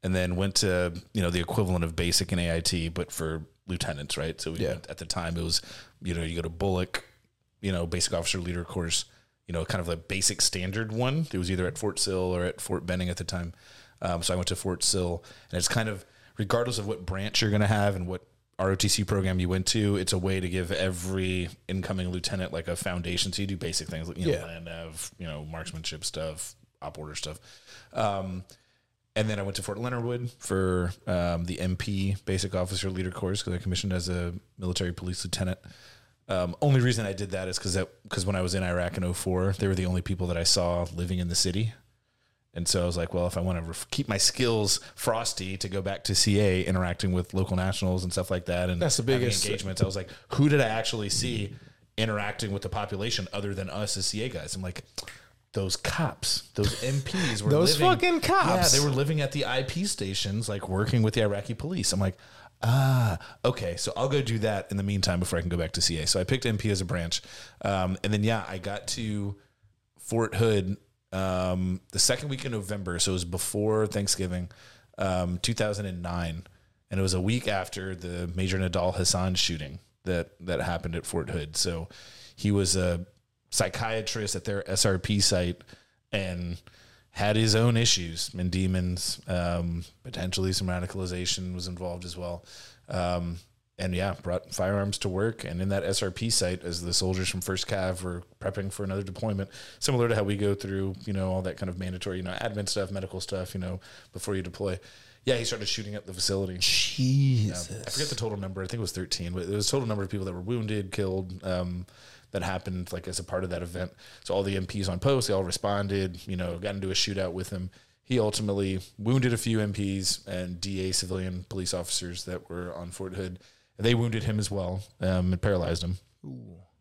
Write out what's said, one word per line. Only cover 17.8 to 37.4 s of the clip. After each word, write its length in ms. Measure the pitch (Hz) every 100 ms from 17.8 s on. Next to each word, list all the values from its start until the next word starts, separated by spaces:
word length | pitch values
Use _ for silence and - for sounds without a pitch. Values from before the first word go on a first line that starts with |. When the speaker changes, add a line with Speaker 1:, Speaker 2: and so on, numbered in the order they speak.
| 101 95
Speaker 1:
and 100 | 87
what 180 | 92 _ _ _ _
R 120 | 95
O 40 | 95
T 120 | 104
C 160 | -
program 360 | 101 101 95 92
you 80 | 90
went 160 | 92 92
to, 300 | 113 104 101
it's 160 | 95
a 40 | 95
way 220 | 92 95
to 80 | 92
give 240 | 92 87
every 760 | - 95 90 90 95 92 92 87 - -
incoming 420 | 95 90 95 90
lieutenant, 440 | 90 - 98 92
like, 160 | 80 82
a 80 | 85
foundation. 560 | - 87 87 87 98
So 80 | 90
you 60 | 98
do 100 | 95
basic 320 | 85 80 80
things, 180 | 80 80
like, 100 | -
you 100 | 120
know, 60 |
Speaker 2:
Yeah. 120 | 135 -
Speaker 1:
land 200 | 85 82
nav, 460 | 82 82 78 - -
you 100 | 87
know, 160 | 76
marksmanship 640 | 76 80 80 82 78 76 -
stuff, 500 | - 80 76 - - _ _
op 160 | 71 76
order 180 | 76 73
stuff. 240 | 73 76 - - - - -
Um, 540 | 123 110 98 95 92 95 - _ _ _ _ _ -
and 120 | 107
then 80 | 104
I 40 |
went 160 | 98 98
to 60 |
Fort 160 | 95 101
Leonard 260 | 120 123 117
Wood 260 | 123 123 -
for, 540 | - 95 95 90 87 92 -
um, 360 | 90 87 85
the 160 | 87 92
M 160 | 92 90
P 400 | - 101 95 95 -
basic 300 | 92 92 92
officer 340 | 90 95 98
leader 220 | 92 92
course, 320 | 90 92 98
'cause 100 | -
I 40 | 87
commissioned 340 | 92 90 101
as 160 | 92 87
a 260 | 87 87 90 - -
military 360 | 95 90 90
police 320 | 85 90 87 90
lieutenant. 340 | - 92 92 - - - - _ _ -
Um, 280 | 95 90 85
only 180 | 147 135
reason 280 | 123 113 104
I 60 |
did 180 | 95 98
that 160 | 92